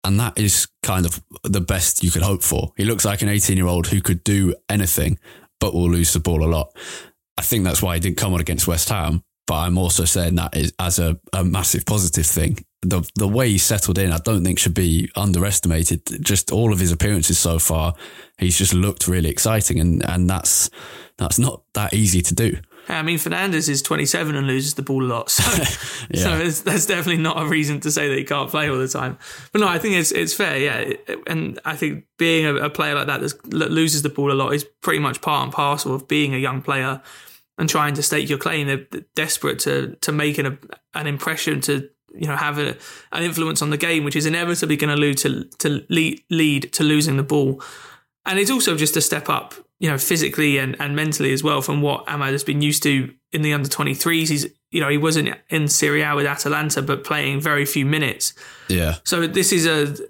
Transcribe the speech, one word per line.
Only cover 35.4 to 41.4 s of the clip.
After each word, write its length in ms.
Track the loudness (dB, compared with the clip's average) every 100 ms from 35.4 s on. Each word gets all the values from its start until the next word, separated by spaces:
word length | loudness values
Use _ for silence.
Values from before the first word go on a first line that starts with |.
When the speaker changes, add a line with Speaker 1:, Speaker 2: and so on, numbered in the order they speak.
Speaker 2:
and 80 | -2
parcel 420 | -2 0 0 -2
of 140 | -4 -2
being 260 | 0 0
a 40 | 0
young 220 | -2 -4
player 400 | -4 -2 -2 -6 -10 -20 -20 -20 _ -4
and 140 | 0
trying 240 | 2 0
to 80 | 0
stake 260 | 0 -2 -2
your 80 | -2
claim. 300 | -2 -2 -2
They're 380 | -2 -4 -12 -8
desperate 460 | -4 -2 -2 -2 -2
to, 360 | -2 -2 -2 -6
to 100 | -4
make 240 | 0 0 0
an, 220 | -4 -6 -14 -20 _
an 140 | -8 -6
impression, 560 | -4 -4 -4